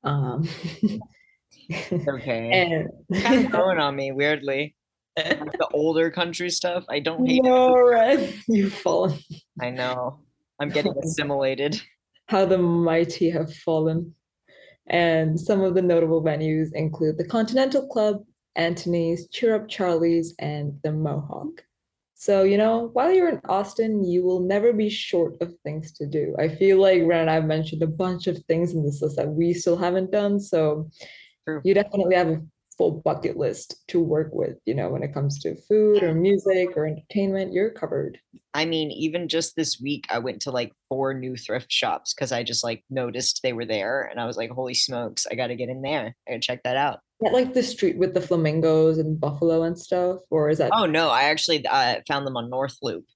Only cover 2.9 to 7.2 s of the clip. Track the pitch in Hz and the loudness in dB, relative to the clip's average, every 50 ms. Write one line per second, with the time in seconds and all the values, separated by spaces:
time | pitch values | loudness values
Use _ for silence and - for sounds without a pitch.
2.9 | - - - _ 180 190 202 233 262 247 - - - - 180 190 185 165 151 143 | -10 -14 -8 _ -4 0 2 4 4 4 4 2 2 2 2 2 2 2 0 0
3.9 | 139 139 139 135 135 135 143 147 151 147 139 139 135 135 147 147 _ _ _ _ | 0 -2 -4 -4 -2 0 2 2 0 0 -2 -4 -2 -2 -4 -6 _ _ _ _
4.9 | _ _ _ _ _ 160 156 160 - 285 302 151 - - 160 - - 147 151 160 | _ _ _ _ _ -6 -2 -2 -2 -4 -4 -10 -4 -4 -4 -2 0 0 0 2
5.9 | 160 160 165 165 156 180 175 170 165 - 180 175 175 - - 175 175 180 180 - | 2 2 0 0 0 -2 -4 -4 -4 -6 -6 -4 -4 -4 -4 -2 -4 -4 -6 -4
6.9 | - 147 - 226 220 233 | -6 -4 -4 -4 -2 0